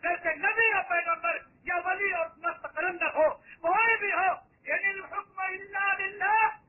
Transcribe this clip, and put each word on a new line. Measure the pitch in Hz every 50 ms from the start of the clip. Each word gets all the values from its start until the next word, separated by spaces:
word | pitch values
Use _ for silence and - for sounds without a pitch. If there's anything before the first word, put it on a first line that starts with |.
جیسے | - 339 359 - - 330 311
نبی | 302 330 403 427 453 453 453
یا | 415 381
پیغمبر | 359 - 349 339 349 339 339 330 339 339 330 - - _ _ _ _
یا | 359 359 349 349
ولی | 370 370 381 403 392
اور | 370 339 330 330 330
مست | _ 330 339 330 - - 294 -
قلندر | 311 339 370 359 349 349 311 -
ہو، | 269 311 302 -
کوئی | - _ - - _ 320 330 370 427 453 453 453 440
بھی | 415 403 359
ہو، | 330 381 381 320 - - _ _ _ _ - 294
"ان | 359 392
الحکم | 392 392 381 381 - 339 403 403 _ - 392
الا | 381 381 381 381 392 403 403 392 392 392 392 381
للہ۔" | 381 392 403 403 359 392 427 440 440 440 427 - _